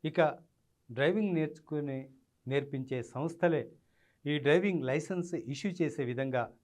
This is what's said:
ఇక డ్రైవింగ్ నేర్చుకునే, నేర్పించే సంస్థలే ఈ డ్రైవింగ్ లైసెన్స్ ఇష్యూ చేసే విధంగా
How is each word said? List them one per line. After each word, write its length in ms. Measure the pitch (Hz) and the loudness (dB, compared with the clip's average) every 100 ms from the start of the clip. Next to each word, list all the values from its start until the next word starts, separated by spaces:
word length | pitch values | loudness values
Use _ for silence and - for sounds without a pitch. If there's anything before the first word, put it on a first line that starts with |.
ఇక 340 | 160 165 156 - _ _ _ _ _ | -2 2 2 2 _ _ _ _ _
డ్రైవింగ్ 440 | 120 147 196 208 | 0 2 2 0
నేర్చుకునే, 760 | 170 156 156 - 151 147 135 131 - _ _ - | 0 -2 -6 -6 -6 -4 -6 -10 -20 _ _ -2
నేర్పించే 560 | 139 139 135 131 127 | -2 0 -6 -4 -4
సంస్థలే 680 | 120 127 160 165 175 156 117 - _ _ _ _ 147 | -4 -4 -6 2 2 2 -2 -14 _ _ _ _ -2
ఈ 120 | 147 | 2
డ్రైవింగ్ 460 | 135 170 202 175 | 6 6 4 0
లైసెన్స్ 500 | 127 143 156 185 180 | 0 -2 -2 -4 -4
ఇష్యూ 380 | 165 117 139 202 180 | -6 -6 -4 -4 0
చేసే 220 | 156 147 | -2 0
విధంగా 480 | 123 123 135 127 113 - | -4 -2 -2 -2 -4 -8